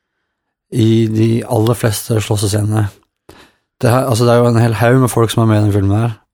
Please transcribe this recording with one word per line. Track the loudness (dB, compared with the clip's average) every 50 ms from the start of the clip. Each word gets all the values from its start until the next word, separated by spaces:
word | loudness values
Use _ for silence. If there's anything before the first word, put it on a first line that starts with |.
| _ _ _ _ _ _ _ _ _ _ _ _ _ -8
i | -2 0 2 2 2 2 0 0
de | 0 0 0 0 0 -2
aller | -4 -2 -2 0 0 0 0
fleste | 0 -2 -4 -4 -4 -6 -4 -4 -4 -2
slåssescenene. | -2 -4 -2 -2 -2 -2 -2 -2 -2 -2 -2 -2 -4 -6 _ _ _ _ _ _ -20 -20 -20 -20 _ _ _ _ _ _ -4
Det | -2 0
her, | 0 0 0 0
altså, | 0 0 2
det | 2
er | 4 4
jo | 4 2
en | 2 2
hel | 2 0 0 0
haug | 0 2 2 2 2
med | 2
folk | 0 0 0 0 0
som | 0 0
er | 2
med | 2 2
i | 2
den | 0 0
filmen | 0 0 0 0 0
her. | -2 -4 -6 -10 _ _